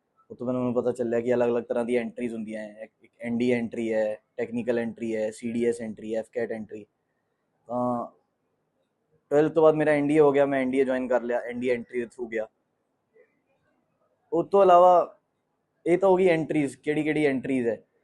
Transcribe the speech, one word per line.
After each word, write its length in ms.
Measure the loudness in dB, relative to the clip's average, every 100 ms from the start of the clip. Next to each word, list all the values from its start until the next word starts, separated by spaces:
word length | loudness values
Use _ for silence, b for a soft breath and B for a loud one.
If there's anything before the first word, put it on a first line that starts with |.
| _ _ _
ਉਹ 40 | -10
ਤੋਂ 120 | -6
ਮੈਨੂੰ 260 | -2 -2
ਪਤਾ 180 | -2 -2
ਚੱਲਿਆ 300 | -4 -2 -2
ਕਿ 120 | 0
ਅਲੱਗ-ਅਲੱਗ 300 | 2 2 0
ਤਰ੍ਹਾਂ 220 | -2 -4 -2
ਦੀ 100 | -2
ਐਂਟਰੀਜ਼ 380 | -2 -8 -8
ਹੁੰਦੀਆਂ 280 | -8 -10 -10
ਹੈ, 220 | -12 -16
ਇੱਕ, 80 | -20 _
ਇੱਕ 120 | _ _
ਐਨ 160 | -6 -2
ਡੀ 140 | 2
ਐਂਟਰੀ 420 | 0 -2 -4 -2
ਹੈ, 280 | 0 -2 -4 _ -10
ਟੈਕਨੀਕਲ 420 | -6 -6 -2 -2
ਐਂਟਰੀ 360 | -4 -6 -6 -4
ਹੈ, 160 | -4
ਸੀ 200 | -6 -8
ਡੀ 140 | -2 -2
ਐਸ 160 | -2
ਐਂਟਰੀ 340 | -8 -12 -8 -8
ਹੈ, 40 |
ਐਫ 60 | -6
ਕੈਟ 200 | -8 -6
ਐਂਟਰੀ। 340 | -8 -10 -16 -18 _ _ _ _ _ _ _ _
ਤਾਂ 400 | -4 -2 -4 -8 _ _ _ _ _ _ _ _ _ _ _ _
ਟਵੈਲਥ 240 | 2 2
ਤੋਂ 100 | 4
ਬਾਅਦ 120 | 4 4
ਮੇਰਾ 160 | 2
ਐਨ 160 | 0 2
ਡੀ 80 | 4
ਏ 40 |
ਹੋ 120 | 6
ਗਿਆ, 140 | 6 2
ਮੈਂ 160 | 0
ਐਨ 100 | -2
ਡੀ 80 | 0
ਏ 60 | 0
ਜੁਆਇਨ 220 | 0 0
ਕਰ 140 | -2
ਲਿਆ, 180 | -2 -6
ਐਨ 200 | -6 -6
ਡੀ 80 | -4
ਏ 80 | -4
ਐਂਟਰੀ 240 | -4 -8
ਦੇ 60 | -8
through 240 | -10 -8
ਗਿਆ। 180 | -8 -8 _ _ _ _ _ _ _ _ _ _ _ _ _ _ _ _ _ _
ਉਸ 140 | -4 0
ਤੋਂ 160 | 4
ਇਲਾਵਾ 560 | 6 8 8 6 2 -6 _ _ _ _ _ _ 0
ਇਹ 120 | 2
ਤਾਂ 120 | 4
ਹੋ 60 | 4
ਗਈ 120 | 4
ਐਂਟਰੀਜ਼, 500 | 2 0 -2 -4 -6
ਕਿਹੜੀ-ਕਿਹੜੀ 480 | -6 -4 -2 0 0
ਐਂਟਰੀਜ਼ 420 | -2 -2 -2 -2
ਹੈ। 160 | -4 _ _